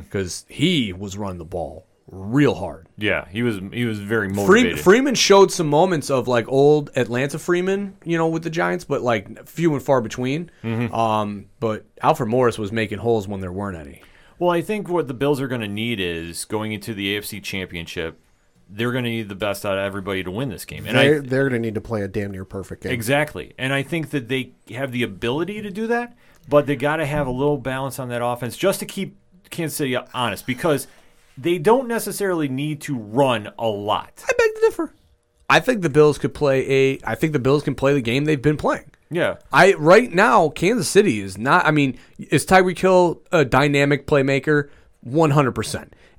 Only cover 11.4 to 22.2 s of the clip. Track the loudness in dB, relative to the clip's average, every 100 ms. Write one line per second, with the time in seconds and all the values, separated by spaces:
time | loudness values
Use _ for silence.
11.4 | -14 -6 -6 -6 -10 -2 0 2 0 2
12.4 | 2 0 -4 -4 -4 -4 -2 -2 -2 -8
13.4 | -8 -8 -8 -10 -14 -20 -20 _ _ -4
14.4 | 0 0 -2 -6 -4 -4 -4 -2 0 0
15.4 | -2 -6 -6 -4 -4 -2 -4 -4 -8 -10
16.4 | -8 -6 -6 -8 -8 -6 -4 -4 -6 -12
17.4 | -10 -8 -8 -10 -10 -8 -8 -10 _ _
18.4 | _ _ _ -6 -4 -4 -4 -6 -8 -6
19.4 | -4 -4 -4 -2 -4 -6 -6 -6 -4 -6
20.4 | -6 -8 -12 -12 -2 2 4 2 0 -2
21.4 | 0 -2 -4 -6 -6 -6 -4 -6